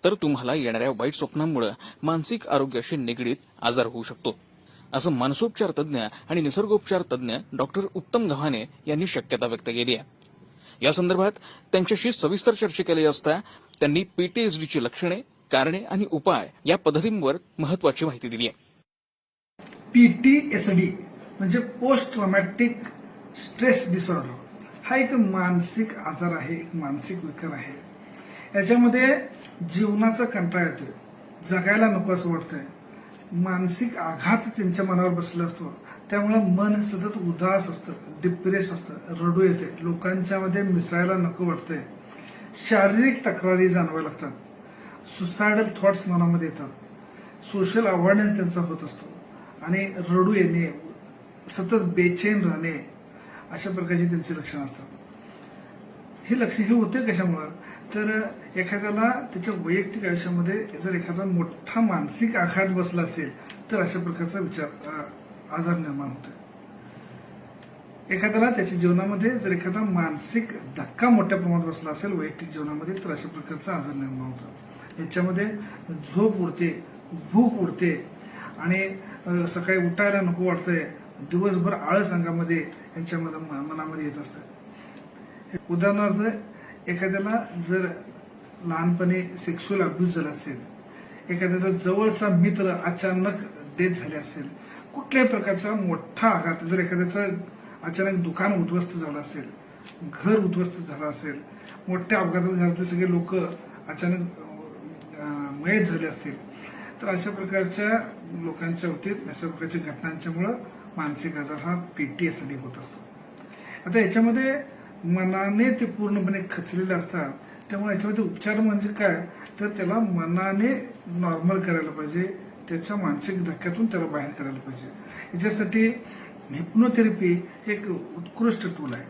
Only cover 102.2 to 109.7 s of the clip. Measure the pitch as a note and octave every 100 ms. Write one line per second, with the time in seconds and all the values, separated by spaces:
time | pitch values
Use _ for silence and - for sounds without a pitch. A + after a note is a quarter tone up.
102.2 | F#3 F3+ F3 F3+ F3 E3+ F3+ F3 F#3 F3
103.2 | E3+ F#3 E3+ - - - - D#3+ F3+ F3+
104.2 | F3 - - - - - - - - D3
105.2 | D3 D3 C#3+ C#3 E3 G#3 F3 D#3+ D#3+ -
106.2 | D3+ C3+ - - - - - - G#3 F#3
107.2 | G#3 G3 F#3+ G3 F#3 - G#3 A3+ - -
108.2 | E3+ E3+ E3 D#3+ E3+ E3+ F3+ D3+ G3 G3+
109.2 | - - E3 D#3+ E3